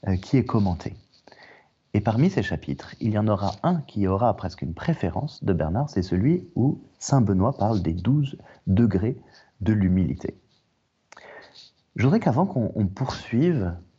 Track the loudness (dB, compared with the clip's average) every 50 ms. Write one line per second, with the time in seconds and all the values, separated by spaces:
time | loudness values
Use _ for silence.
0 | 0 0 -2 -2 0 2 2 2 2 2 2 2 2 2 0 -4 -6 -10 -10 -12
1 | -20 _ _ _ _ -20 -20 -20 -20 -20 -20 -20 _ _ _ _ _ _ -2 0
2 | 0 2 2 4 2 2 2 0 -2 -2 -4 -6 -4 -6 -8 -8 -8 -18 -12 -4
3 | -4 -2 0 2 2 2 2 2 0 -4 -4 -2 0 0 0 0 -2 -6 -4 -2
4 | 0 2 2 2 2 0 0 0 -6 -8 -8 -6 -8 -8 -8 -6 -2 -2 -2 0
5 | -2 -4 -2 -4 -6 -6 -10 -6 -2 0 0 0 0 0 0 -2 -2 -2 -2 -4
6 | -2 0 0 2 2 2 2 0 -2 -6 -2 0 2 2 0 -2 -8 -20 _ _
7 | -4 0 2 2 4 4 2 2 2 0 0 0 -2 0 0 0 0 -2 -2 -2
8 | 0 0 2 2 0 -2 -4 -14 -20 -20 -20 -12 _ 0 2 4 4 4 2 0
9 | 0 0 -4 -6 -12 -20 -20 -20 -20 _ _ _ 0 0 2 2 2 2 2 2
10 | 2 0 -2 -4 -6 -10 -12 -12 _ _ _ _ _ _ _ _ _ _ _ _
11 | _ _ -20 -20 -20 -20 -20 -20 -20 -20 _ -20 -20 -20 _ _ _ _ _ 0
12 | 2 2 2 4 2 2 2 2 0 0 0 -2 -2 -2 0 -2 -2 -2 -2 -4
13 | -6 -6 -6 -10 -10 -4 0 0 2 2 2 0 -2 -4 -6 -8 -14 _ _